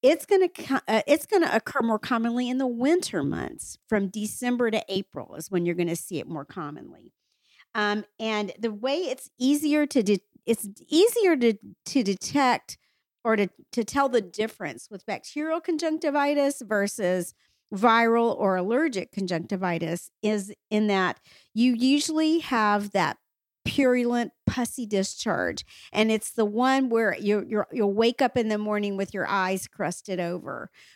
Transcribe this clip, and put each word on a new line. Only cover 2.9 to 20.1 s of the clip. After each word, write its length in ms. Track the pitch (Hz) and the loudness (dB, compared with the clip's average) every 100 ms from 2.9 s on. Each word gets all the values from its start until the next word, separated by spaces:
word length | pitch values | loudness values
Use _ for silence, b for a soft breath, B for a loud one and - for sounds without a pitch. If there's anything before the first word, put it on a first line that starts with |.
| 349 349 180 | 2 0 -2
months, 540 | 143 80 - - - - _ | -2 -4 -6 -10 -16 -16 _
from 180 | 214 196 | 0 0
December 640 | 214 214 - 247 247 240 | -4 -8 -4 -4 0 0
to 120 | 220 - | 0 -2
April 460 | 196 190 - - | -6 -4 -12 -12
is 160 | - - | -14 -4
when 160 | 185 175 | -2 0
you're 80 | |
gonna 220 | 170 170 170 | 0 -2 -2
see 220 | - 165 | -6 -8
it 80 | - | -8
more 200 | 160 139 | -10 -10
commonly. 680 | - 147 151 - - - _ _ b b b b | -10 -10 -12 -18 -20 -20 _ _ b b b b
Um, 320 | 226 208 208 208 _ | -2 -2 -2 -6 _
and 340 | 220 214 202 - | -4 -2 -4 -4
the 140 | 226 | -6
way 220 | 208 247 294 | -4 -4 -2
it's 320 | 359 359 - _ | -2 -6 -10 _
easier 460 | 254 294 302 302 | 2 2 2 2
to 180 | 294 269 | 2 2
de-, 180 | 196 202 _ _ - | 2 0 _ _ -4
it's 200 | 226 202 - - | -4 -4 -14 0
easier 480 | 302 440 480 392 302 | 4 4 4 2 4
to, 180 | 233 208 - - - | 2 2 -8 -18 -2
to 160 | 277 | 0
detect 760 | 202 190 - 285 262 233 - - _ _ _ _ | 0 -2 -2 2 2 2 -4 -20 _ _ _ _
or 120 | 240 220 | 0 2
to, 120 | 196 _ _ | 0 _ _
to 140 | - | -6
tell 240 | 220 277 277 | -2 0 2
the 120 | 240 | 2
difference 680 | 185 202 220 - 170 123 - | -2 -6 -6 -4 -10 -10 -16
with 160 | 196 - | -16 -8
bacterial 540 | 202 - 294 311 330 | -8 -8 -6 -4 -4
conjunctivitis 1000 | 330 311 330 311 330 285 285 294 277 285 | -2 -2 -2 -2 0 2 2 2 0 -2
versus 720 | 214 208 202 - 180 185 170 _ _ _ _ | -4 -2 -2 -2 0 0 -4 _ _ _ _
viral 640 | 196 233 226 233 233 233 - | 0 4 4 4 4 2 2
or 200 | 196 185 | 0 0
allergic 560 | 185 240 320 220 - | 0 0 0 -2 -6
conjunctivitis 1000 | - 190 170 170 190 185 170 165 175 - | -6 -4 -4 -4 -4 -2 -2 -4 -6 -8